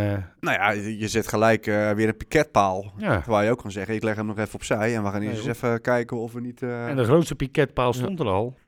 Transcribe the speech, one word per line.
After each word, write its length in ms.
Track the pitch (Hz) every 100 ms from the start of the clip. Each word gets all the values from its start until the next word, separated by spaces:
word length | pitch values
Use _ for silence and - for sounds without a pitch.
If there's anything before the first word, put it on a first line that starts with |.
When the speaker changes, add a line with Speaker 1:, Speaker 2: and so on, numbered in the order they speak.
| 104 101 92 -
Speaker 1:
Nou 180 | 170 101
ja, 140 | 101
je, 260 | 104 101 107
je 100 | 107
zet 200 | 110 101
gelijk, 400 | 107 113 110 110
eh, 240 | 104 107
weer 160 | 104 110
een 100 | 110
piketpaal. 760 | - 156 147 110 98 95 101 98
Speaker 2:
Ja. 240 | 208 104
Speaker 1:
Terwijl 240 | 117 107 104
je 60 |
ook 100 | 123
kan 100 | 104
zeggen, 240 | 98 95 110
ik 80 |
leg 120 | 110 104
hem 100 | 107
nog 120 | 104
even 160 | 107 -
opzij 400 | - 113 110 113
en 80 |
we 60 | 101
gaan 100 | 101
Speaker 2:
Nee, 100 | 107
Speaker 1:
eerst 180 | 117 120
eens 120 | 117
Speaker 2:
hoor. 80 | 123
Speaker 1:
even 120 | 117
kijken 360 | 127 123 117 120
of 140 | 113
we 80 | 120
niet, 200 | 123 120
eh, 260 | 123 120 120
Speaker 2:
En 80 | 135
de 80 |
grootste 320 | 113 156 160 151
piketpaal 520 | 135 - 139 - 123
Speaker 3:
Ja. 60 |
Speaker 2:
stond 260 | 120 127 180
er 80 | 123
al. 280 | 95 117 127